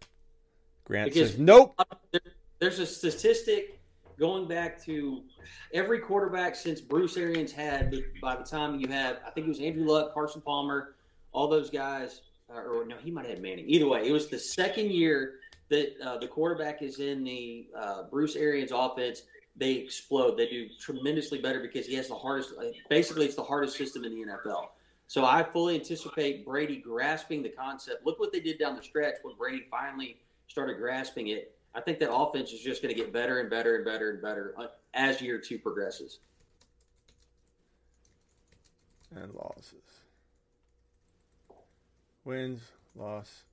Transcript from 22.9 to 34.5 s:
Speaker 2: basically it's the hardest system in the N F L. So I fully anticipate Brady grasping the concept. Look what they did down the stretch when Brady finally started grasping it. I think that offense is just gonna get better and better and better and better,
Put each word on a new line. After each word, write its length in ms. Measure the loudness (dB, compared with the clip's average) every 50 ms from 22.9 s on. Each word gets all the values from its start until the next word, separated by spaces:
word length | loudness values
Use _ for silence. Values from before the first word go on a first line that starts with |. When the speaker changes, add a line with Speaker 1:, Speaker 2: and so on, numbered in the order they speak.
Speaker 2:
basically 340 | 4 4 4 4 2 2 2
it's 100 | 2 2
the 80 | -4 -4
hardest 340 | -2 0 0 0 -2 -2
system 280 | -4 -6 -6 -6 -8 -8
in 100 | -8 -8
the 80 | -8 -10
N 60 | -10
F 120 | -10 -8 -6
L. 280 | -6 -6 -6 -6 -8 -14 _ _ _ _ _ _
So 180 | _ 0 2 4
I 180 | 6 6 6 4
fully 320 | 2 2 0 2 2 2
anticipate 680 | 0 -2 -4 -8 -8 -8 -8 -4 -2 0 0 -2 -4 -6
Brady 320 | -6 -4 -2 -2 -2 -4
grasping 680 | -8 -8 -6 -4 -2 0 0 -2 -2 -4 -6 -6 -6 -6
the 60 | -6
concept. 560 | -8 -8 -10 -10 -10 -12 -10 -10 -10 -4 -4
Look 160 | -4 -2 -2
what 100 | -4 -2
they 100 | -2 -4
did 180 | -4 -4 -2 0
down 180 | 0 0 0
the 60 | -4 -10
stretch 340 | -4 -2 0 0 0 -2 -4 -10
when 120 | -14 -10
Brady 300 | -6 -6 -6 -6 -6 -8 -8
finally 500 | -8 -6 -6 -6 -8 -8 -10 -10 -12 -16 _ _ _ _ _ -10
started 280 | -8 -6 -4 -4 -4
grasping 520 | -4 -4 -4 -4 -4 -6 -6 -8 -6 -4 -4
it. 280 | -4 -4 -6 -10 -18 _ _ _ -12
I 60 | -8
think 180 | -4 -4 -2 0
that 120 | 0 2 2
offense 400 | 2 2 2 0 -2 -4 -6 -10
is 80 | -8
just 220 | -6 -6 -6 -4 -4
gonna 100 | -4 -2
get 220 | -2 -4 -2 -2
better 260 | -2 0 0 0 -2
and 80 | -2 -2
better 280 | -2 0 2 2 2
and 80 | 2 2
better 240 | -2 -2 -2 -2 -4
and 100 | -4 -4
better, 340 | -6 -6 -6 -6 -8 -10